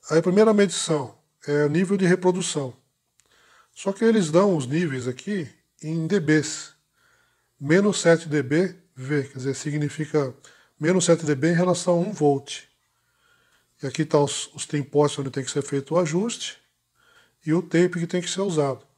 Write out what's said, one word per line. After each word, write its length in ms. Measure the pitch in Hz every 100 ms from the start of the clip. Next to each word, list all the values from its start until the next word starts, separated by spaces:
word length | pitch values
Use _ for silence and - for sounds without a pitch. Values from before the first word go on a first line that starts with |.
| -
Aí 80 | 156
a 40 |
primeira 320 | 170 185 220
medição 600 | 208 202 - - 156 127 - _ _ -
é 200 | 147 147
o 20 |
nível 300 | 156 185 196
de 80 | 185
reprodução. 680 | 185 180 180 175 151 135 - _ _ _ _ _ _ _ _ _
Só 180 | - 196
que 100 | 196
eles 280 | 226 220 165
dão 260 | 160 202 175
os 100 | 123
níveis 400 | 151 175 131 123
aqui 400 | 123 - 208 139 _ _ _
em 240 | 156 165 160
dBs. 680 | 202 156 156 139 - - _ _ _ _ _ _ _ _ _
Menos 400 | 139 170 202 -
sete 260 | 170 165 165
dB 500 | 147 127 151 185 170 _ -
V, 280 | 131 147
quer 120 | 131 131
dizer, 180 | 127
significa 800 | 131 151 147 147 - 151 151 135 123 - _ _ _
menos 240 | 151 185
sete 220 | 175 165 156
dB 240 | 143 156
em 40 |
relação 400 | 170 180 170 - 175
a 20 |
um 140 | 185
volt. 500 | 196 147 139 - - - _ _ _ _ _ _ _ _ _ _ _
E 40 | 139
aqui 200 | 127 151
tá 120 | 156
os, 300 | 143 - -
os 100 | 147
tem 180 | - 147
postes 360 | 131 147 147 -
onde 120 | 131
tem 140 | 120
que 60 | 131
ser 120 | 143
feito 320 | 135 139 139
o 40 | 160
ajuste 600 | 175 160 226 - - - _ _ _ _ _ _ _ _
e 80 | -
o 80 | 160
tape 400 | 175 165 175 175
que 60 | 165
tem 160 | 180
que 80 | 175
ser 100 | -
usado. 460 | 202 160 139 127 _